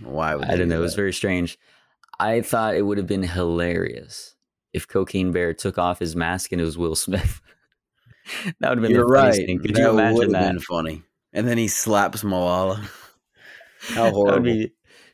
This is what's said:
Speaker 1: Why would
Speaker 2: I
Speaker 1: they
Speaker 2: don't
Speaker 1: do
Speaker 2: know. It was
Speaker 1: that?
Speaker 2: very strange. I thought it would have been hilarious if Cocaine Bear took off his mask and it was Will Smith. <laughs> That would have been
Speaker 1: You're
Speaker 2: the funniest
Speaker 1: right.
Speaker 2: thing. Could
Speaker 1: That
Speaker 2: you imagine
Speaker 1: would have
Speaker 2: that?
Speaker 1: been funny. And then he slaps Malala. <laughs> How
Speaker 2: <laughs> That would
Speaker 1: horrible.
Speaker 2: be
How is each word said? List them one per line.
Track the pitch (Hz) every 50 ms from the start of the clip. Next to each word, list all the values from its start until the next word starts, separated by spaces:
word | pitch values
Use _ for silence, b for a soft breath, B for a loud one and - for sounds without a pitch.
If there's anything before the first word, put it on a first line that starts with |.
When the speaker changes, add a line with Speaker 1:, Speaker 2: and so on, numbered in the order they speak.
| 55
Speaker 1:
Why | 58 65 76 80 78 78
would | 73 - -
Speaker 2:
I |
Speaker 1:
they | 80 90
Speaker 2:
don't | 90 85
Speaker 1:
do |
Speaker 2:
know. | 82 82
It | 85
was | 85 -
Speaker 1:
that? |
Speaker 2:
very | - 101 95 90
strange. | - - 101 92 90 87 87 - b b b b b b b b b b b - -
I | - 110 113 117 113
thought | - - 117 110 110 101
it | 85 101
would | 101 104 101
have | 95
been | 85 101 98 92
hilarious | 87 85 90 90 85 85 85 85 87 87 87 87 - 58 60 - 117 - - - - _ _ _ _ _ _ _ _ -
if | 92 - -
Cocaine | - 98 95 - - 98 92 92 82
Bear | 90 87 85 80
took | - - 101 92 -
off | 87 87 90 -
his | 90 85 80
mask | 87 82 82 90 92 - - 92
and | 87
it | 85
was | 82 76 82
Will | 85 82 80
Smith. | - - - 92 98 - - - - -
<laughs> | _ _ _ _ _ _ _ _ _ _ B B B 117 B B B B B 226 196 165 -
That | - 131
would | 127 120
have | 113
been | 113 110
Speaker 1:
You're | 120 120
Speaker 2:
the | 120 131
funniest | 135 135 123 113 98
Speaker 1:
right. | -
Speaker 2:
thing. | - 92 90
Could | - 104 101
Speaker 1:
That | 113
Speaker 2:
you | 113 113
imagine | 113 110 110 117 113 117
Speaker 1:
would | 117 98
have | 98 92
Speaker 2:
that? | 90 90
Speaker 1:
been | 92 87
funny. | - - 87 82 80 80 78 76 - _ _ _ _ _ -
And | 87 110 120
then | 120 117
he | 113 101
slaps | - - - 113 107 101 101 92 - 110 -
Malala. | 104 92 90 90 87 90 92 95 95 95 104 104 98 B B B B B _ _ _ _ _
<laughs> | - - - - - - _ _ - - 240
How | 113 113 113 101
Speaker 2:
<laughs> | 101 101
That | 101 -
would | - 120
Speaker 1:
horrible. |
Speaker 2:
be | 120 117 110 110 113 - _ b b b b b b